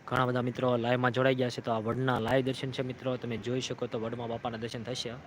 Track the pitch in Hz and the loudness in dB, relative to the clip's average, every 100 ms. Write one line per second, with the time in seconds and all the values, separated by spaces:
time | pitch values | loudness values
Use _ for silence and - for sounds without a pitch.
0 | - 123 127 123 123 120 127 120 117 123 | 0 2 4 2 0 2 2 2 4 4
1 | 127 120 131 131 123 127 123 113 110 117 | 4 4 4 4 2 -2 -2 0 0 0
2 | 131 123 110 131 131 131 135 123 127 127 | 2 2 4 2 2 -2 -4 -4 -4 -4
3 | 131 127 123 113 110 127 123 117 120 120 | -4 -4 -4 -4 -2 -2 -2 -4 -4 -4
4 | 113 120 117 117 123 113 117 123 110 127 | -4 -4 -4 -4 -4 -4 -6 -6 -6 -6
5 | 120 123 | -6 -8